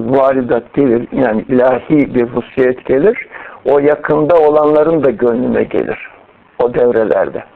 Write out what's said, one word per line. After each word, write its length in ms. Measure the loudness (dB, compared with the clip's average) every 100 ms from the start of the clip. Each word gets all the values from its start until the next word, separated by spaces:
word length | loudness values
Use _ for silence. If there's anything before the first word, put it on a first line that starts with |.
| -2 0
varidat 540 | 2 0 0 -2 -4
gelir, 340 | 0 2 0 -2
yani 340 | -2 -2 -2 -2
ilahi 680 | 0 2 0 0 0 0 0
bir 80 |
hususiyet 600 | -2 -4 -6 -2 0 -2 -2
gelir. 420 | 0 0 0 -6 -18 -20 -8 0
O 140 | 2
yakında 600 | 2 0 0 0 2 4
olanların 640 | 4 4 2 2 2 2
da 60 | 0
gönlüne 540 | 0 0 0 -2 -2
gelir 460 | -2 -4 -4 -8 -14 -20 _ _ _ -4
o 100 | -2
devrelerde. 680 | 0 0 2 0 0 -2 -6 -14